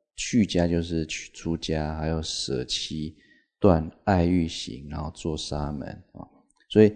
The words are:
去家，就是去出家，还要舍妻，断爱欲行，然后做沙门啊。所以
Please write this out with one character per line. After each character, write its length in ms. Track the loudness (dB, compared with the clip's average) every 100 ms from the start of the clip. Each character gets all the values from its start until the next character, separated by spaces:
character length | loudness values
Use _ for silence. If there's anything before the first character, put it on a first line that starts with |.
| _
去 320 | -10 0 2 2
家， 200 | 2 2
就 140 | 0
是 240 | 0 -4 -4
去 240 | -8 -12
出 240 | -10 -6 -4
家， 380 | -2 -4 -4 -4
还 100 | -2
要 160 | -2
舍 420 | -4 -8 -6 -6
妻， 520 | -4 -6 -6 -8 -8 -12 _ _ _ 4
断 300 | 6 6 2 -4
爱 200 | 2 4
欲 240 | 4 4 0
行， 400 | -4 -10 -12 -10
然 140 | -8
后 80 | -10
做 260 | -8 -6 -6
沙 340 | -6 -6 -6
门 160 | -6 -10 -14 _
啊。 140 | -20 -20 _ _ _ _
所 120 | 6
以 120 | 6